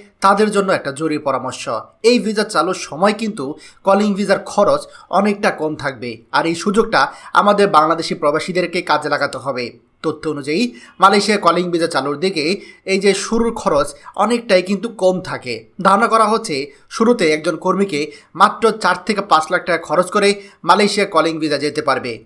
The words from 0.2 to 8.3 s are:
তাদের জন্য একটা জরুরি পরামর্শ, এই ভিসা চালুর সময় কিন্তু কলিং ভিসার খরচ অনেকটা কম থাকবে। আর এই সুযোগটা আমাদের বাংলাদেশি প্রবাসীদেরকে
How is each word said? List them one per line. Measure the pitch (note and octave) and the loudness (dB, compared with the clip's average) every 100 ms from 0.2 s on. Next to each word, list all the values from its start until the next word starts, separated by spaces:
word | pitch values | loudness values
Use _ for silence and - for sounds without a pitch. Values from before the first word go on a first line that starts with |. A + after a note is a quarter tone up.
তাদের | G3 G3+ G#3+ | 2 4 2
জন্য | G3+ F#3+ | 2 0
একটা | D#3 C#3 | 0 -2
জরুরি | C3+ D#3+ D3+ | -4 -4 -2
পরামর্শ, | C#3+ B2+ B2 - C#3 A2+ - _ | -2 -4 -4 -10 -6 -8 -8 _
এই | A3+ B3 | 2 2
ভিসা | G3 G#3+ | 0 -2
চালুর | G#3 D#3+ E3+ F3+ | -2 0 -2 -4
সময় | - D3 G3+ | -8 0 0
কিন্তু | G#3+ A3 - C3+ D#3 - _ | 0 -4 -6 -8 -10 -16 _
কলিং | G3 G3+ G#3 | 2 2 2
ভিসার | F#3+ F#3+ F#3+ | 0 0 0
খরচ | - - G3+ - - - - | 0 0 2 2 -2 -18 -2
অনেকটা | F3+ G#3 G3+ G#3 | 0 0 0 -2
কম | - D#3 D3+ | -2 -4 -4
থাকবে। | D3 A#2+ A#2+ A2 - | -8 -8 -10 -12 -4
আর | C#3 D#3+ | -2 0
এই | E3 | -2
সুযোগটা | G#3 G3+ G#3+ C3+ C#3+ - - | 0 0 2 2 0 -4 -2
আমাদের | - G3+ G3+ F#3+ | 2 4 4 4
বাংলাদেশি | D3+ D#3 E3 D#3+ | 4 4 0 -4
প্রবাসীদেরকে | F3+ D3 | -2 0